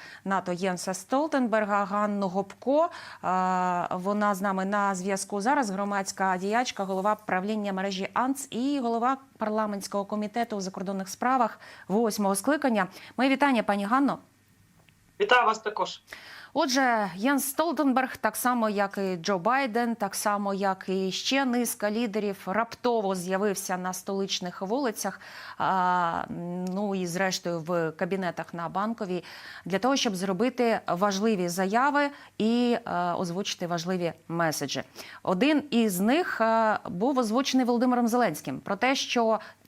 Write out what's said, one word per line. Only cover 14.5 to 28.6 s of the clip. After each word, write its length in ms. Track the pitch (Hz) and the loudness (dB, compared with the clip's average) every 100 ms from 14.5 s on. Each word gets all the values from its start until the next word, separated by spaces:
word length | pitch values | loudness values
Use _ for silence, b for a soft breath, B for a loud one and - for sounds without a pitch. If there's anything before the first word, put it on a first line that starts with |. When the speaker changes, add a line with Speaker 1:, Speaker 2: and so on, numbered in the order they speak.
| _ _ _ _ _ _ - | _ _ _ _ _ _ -2
Speaker 2:
Вітаю 260 | 202 247 226 | 4 6 6
вас 140 | 214 | 2
також. 420 | 214 208 175 - - B B B B 277 | -2 -2 -4 -6 -16 B B B B 0
Speaker 1:
Отже, 560 | 311 254 262 226 196 175 | 2 4 4 2 0 0
Єнс 300 | 247 277 - | 2 2 2
Столтенберг, 720 | - 330 269 277 254 262 - | 0 0 2 2 2 0 -2
так 180 | 220 - | -2 0
само, 340 | 247 247 220 | 0 2 2
як 280 | 202 196 202 | 2 0 0
і 180 | 190 180 | -2 -2
Джо 240 | 170 190 | 0 0
Байден, 560 | 196 262 269 220 240 226 | 2 2 2 0 0 -2
так 200 | 196 - | -4 -2
само, 380 | 214 208 196 | 0 0 0
як 320 | 196 196 190 - | 0 0 -2 -2
і 240 | 190 190 | -2 -2
ще 340 | 185 - 269 262 | -2 0 0 2
низка 460 | 240 240 - 208 | 0 0 -2 -2
лідерів, 460 | 214 240 214 202 196 190 | 0 -2 -2 -2 -4 -4
раптово 680 | 202 226 - 247 226 190 190 | -2 -2 -2 0 0 0 -2
з'явився 640 | 175 190 208 190 - 185 | -2 0 0 -2 -4 -4
на 160 | 185 | -4
столичних 680 | 185 - 196 196 - 180 - | -6 -6 -4 -2 -4 -6 -6
вулицях, 580 | 190 254 254 208 196 185 B B B B | -4 -2 -2 -2 -6 -8 B B B B
а, 680 | - 185 180 180 170 170 - 165 175 180 185 | 0 2 2 2 2 -2 -4 -8 -6 -6 -4
ну 220 | 190 208 196 | -2 -2 -2
і 120 | 180 | -2
зрештою 520 | 180 190 180 175 170 | -2 -2 -2 -4 -4
в 320 | 156 175 160 | -2 0 0
кабінетах 600 | 156 185 190 180 165 165 | -2 -4 -2 -4 -6 -8
на 160 | 170 | -8